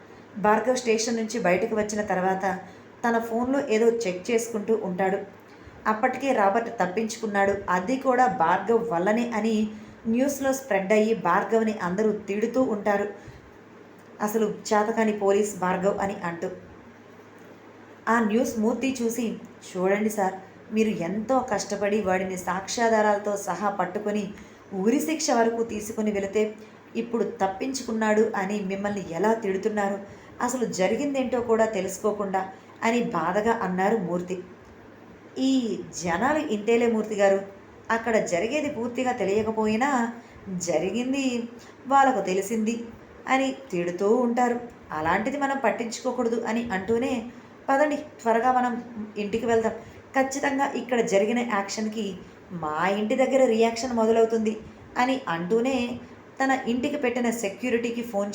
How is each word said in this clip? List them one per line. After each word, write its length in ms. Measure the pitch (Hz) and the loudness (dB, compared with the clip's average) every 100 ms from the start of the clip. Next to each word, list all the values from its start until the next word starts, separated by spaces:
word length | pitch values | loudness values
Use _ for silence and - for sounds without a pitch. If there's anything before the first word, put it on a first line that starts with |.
| - - - - | -20 -20 -16 0
భార్గవ్ 400 | 202 220 220 254 | 2 4 2 0
స్టేషన్ 380 | 233 220 247 233 | 2 0 0 -2
నుంచి 240 | 220 240 | -2 0
బయటకు 360 | 180 185 226 220 | 2 2 2 0
వచ్చిన 260 | 208 208 | -2 -2
తర్వాత 440 | 208 185 185 190 196 185 - - - - | -2 0 0 0 -2 -4 -8 -18 -20 -6
తన 220 | 240 233 | -2 0
ఫోన్లో 400 | 220 226 247 277 - | 0 -2 0 0 2
ఏదో 180 | 214 233 | 4 4
చెక్ 400 | 233 185 180 - | 4 0 -4 0
చేసుకుంటూ 480 | 233 226 214 196 220 | 0 0 -4 0 0
ఉంటాడు. 340 | 190 180 190 196 - - - - - - - | 0 0 0 0 -4 -16 -20 -20 -20 -8 -2
అప్పటికే 460 | 214 226 233 277 | 0 0 0 0
రాబర్ట్ 360 | 226 196 220 233 | 2 4 2 0
తప్పించుకున్నాడు, 840 | - 180 - 226 - 220 202 196 196 - | -2 -2 -2 -4 -4 -2 2 2 2 0
అది 260 | 185 185 262 | 0 0 -2
కూడా 280 | 269 247 254 | 2 4 4
భార్గవ్ 640 | - 165 185 196 226 - | 4 4 2 4 2 2
వల్లనే 420 | 170 190 220 240 220 | 0 2 2 0 0
అని 200 | 214 214 214 - - - 226 | 2 2 0 -4 -16 -8 -2
న్యూస్లో 460 | 226 285 - 269 | 2 2 0 0
స్ప్రెడ్ 400 | 262 - 190 190 | 0 0 0 4
అయ్యి 200 | 214 220 | 4 4
భార్గవ్ని 640 | 214 175 180 208 226 220 208 | 2 2 2 4 2 2 0
అందరూ 300 | 175 185 220 | -2 0 0
తిడుతూ 500 | 208 - 196 226 254 | 0 -4 -2 0 2
ఉంటారు. 460 | 254 214 202 202 202 - - - - - - - - - - - | 0 0 0 0 0 -8 -16 -20 -20 -20 -20 -20 -20 -20 -20 -6
"అసలు 240 | 208 220 214 214 | -2 0 0 -2
చేతకాని 540 | - 214 214 226 226 | 0 2 2 2 2
పోలీస్ 400 | 208 196 202 208 180 | 2 2 4 2 -2
భార్గవ్" 420 | 180 185 190 202 | -2 0 0 0
అని 180 | 196 - | -2 -4
అంటూ. 260 | 175 170 185 - - - - - - - - - - - - - - - - | -6 -6 -6 -8 -16 -20 -20 -20 -20 -20 -20 -20 -20 -20 -20 -20 -20 -8 0
ఆ 100 | 233 | 2
న్యూస్ 400 | 220 220 269 220 | 2 2 0 0
మూర్తి 380 | 214 254 269 254 | 0 0 -2 0
చూసి, 360 | 233 226 226 185 - - | -2 -2 -4 -4 -12 -20
"చూడండి 460 | - 185 185 202 214 | -10 -2 2 2 0
సార్, 240 | 208 190 190 - - - | 0 -2 -2 -12 -20 -4
మీరు 180 | 214 220 | 0 2
ఎంతో 500 | 175 165 202 214 262 | 0 -2 -4 0 0
కష్టపడి 600 | 247 202 - 208 202 214 | 2 -2 -2 -2 0 0
వాడిని 360 | 185 185 185 180 | 2 0 0 -6
సాక్ష్యాధారాలతో 1000 | 185 180 190 - 226 220 214 202 208 202 | -4 -4 -4 0 2 4 4 2 0 -4
సహా 320 | 196 180 202 | -4 -2 -2
పట్టుకొని 540 | 196 180 208 208 208 190 - - - - | -2 -2 -2 -4 -2 -4 -8 -18 -20 -10
ఉరిశిక్ష 580 | 196 196 285 302 311 - | -2 2 2 2 -2 2
వరకు 320 | 240 226 233 | 2 2 2
తీసుకుని 480 | 226 214 - - 214 | -2 -4 -6 -4 -2
వెళితే 420 | 196 196 208 214 - - - - - | 0 0 0 0 -4 -16 -20 -12 -8
ఇప్పుడు 280 | - 233 | -4 -2
తప్పించుకున్నాడు 1080 | 202 - 190 - 262 269 - 220 220 214 220 202 | -2 -2 -2 -2 -6 -6 -4 0 2 4 2 0
అని 240 | 190 208 | -2 -2
మిమ్మల్ని 440 | 190 196 202 202 165 | -4 -4 -4 -4 -6
ఎలా 220 | 165 208 | 0 2
తిడుతున్నారు, 640 | 226 208 190 208 208 202 196 - - - - | 2 0 -2 -2 0 -2 -2 -8 -18 -18 -6
అసలు 240 | 254 262 220 | -4 -2 -2
జరిగిందేంటో 760 | 170 185 226 285 269 254 254 | 0 0 0 -2 -2 -2 -2
కూడా 240 | 233 220 214 | 2 2 2
తెలుసుకోకుండా" 760 | 196 185 - 214 208 196 190 190 - - - | 0 -4 -4 -2 -2 -2 -2 -4 -10 -20 -4
అని 200 | 226 240 | 0 0
బాధగా 500 | 208 175 160 190 220 | 0 -2 0 0 0
అన్నారు 440 | 233 185 180 190 220 | 0 -2 0 2 2
మూర్తి. 380 | 175 175 180 180 - - - - - - - - - - | 0 -4 -4 -8 -10 -18 -20 -20 -20 -20 -20 -20 -14 -2
"ఈ 420 | 262 262 226 180 - - | 2 2 0 -4 -8 -6
జనాలు 380 | 180 170 247 311 285 | -2 0 2 0 0
ఇంతేలే 400 | 214 208 233 240 | -2 2 4 4
మూర్తి 280 | 220 - 202 | 2 0 2
గారు, 240 | 196 196 196 - - - - | 4 4 0 -14 -20 -12 -4
అక్కడ 340 | 226 233 220 180 | -2 2 0 2
జరిగేది 440 | 175 226 294 294 | 0 0 -2 -2
పూర్తిగా 420 | 220 233 240 254 | -4 -6 -2 -2
తెలియకపోయినా 800 | 247 185 208 214 220 220 214 269 262 233 233 - - - | -2 0 0 0 0 0 2 2 0 -2 -6 -16 -18 -10
జరిగింది 1000 | 185 175 160 180 214 247 277 262 240 226 - - - 254 | -6 -2 0 0 -2 -2 0 0 -2 -4 -10 -20 -12 2
వాళ్ళకు 340 | 277 269 226 | 4 6 4
తెలిసింది 540 | 185 190 196 233 214 233 - - - - - | 0 -2 -2 -2 0 -2 -6 -16 -20 -12 -2
అని 280 | 262 269 262 - | 0 0 -4 -6
తిడుతూ 440 | 175 175 175 202 240 | -4 -2 0 2 4
ఉంటారు. 440 | 240 233 247 240 - - - | 2 2 0 0 -6 -16 -10
అలాంటిది 460 | 156 156 190 220 285 | -4 0 2 0 -2
మనం 200 | 277 269 | -2 0
పట్టించుకోకూడదు" 880 | 220 202 226 - 254 247 233 233 - | 0 0 -4 -6 -4 -2 0 0 -2
అని 240 | 226 233 | -2 -2
అంటూనే, 420 | 190 190 226 269 262 220 - - - - | -2 0 0 0 -2 -6 -12 -20 -10 0
"పదండి, 260 | 277 302 285 | 2 2 0
త్వరగా 560 | - - 233 226 247 | -6 -4 2 2 4
మనం 220 | 254 247 233 - 214 214 - | 4 2 -2 -8 -10 -10 -8
ఇంటికి 280 | 208 226 233 | -4 -2 2
వెళ్దాం. 300 | 226 220 - - - - | 2 2 -2 -10 -18 -4
ఖచ్చితంగా 520 | 269 269 277 285 269 269 | 0 0 0 -2 0 -2
ఇక్కడ 360 | - - 247 | -2 -2 0
జరిగిన 380 | 180 196 208 240 | 2 2 2 0
యాక్షన్‌కి 800 | 240 202 202 - 214 214 196 180 - - - | 0 -2 -2 -4 -4 -4 -6 -8 -14 -20 -14
మా 360 | 180 156 151 180 | -8 -4 0 0
ఇంటి 280 | 202 214 254 | 2 0 2
దగ్గర 300 | 254 262 254 | 4 6 6
రియాక్షన్ 480 | 220 226 233 262 | 6 4 2 -2
మొదలవుతుంది" 640 | 233 220 226 226 226 220 214 - - - - | 2 4 6 4 2 0 -4 -8 -18 -8 0
అని 240 | 254 269 - | 0 0 -2
అంటూనే 720 | 170 175 226 247 262 240 240 - - - - | -4 0 2 2 0 -2 -6 -12 -20 -14 -2
తన 160 | 269 262 226 | 0 0 0
ఇంటికి 300 | 247 285 294 | -2 -2 0
పెట్టిన 320 | 247 240 240 | 0 0 0
సెక్యూరిటీకి 720 | - 196 - 247 233 233 233 | 0 -4 -4 -2 0 0 -4
ఫోన్ 300 | 226 202 202 | -4 -4 -2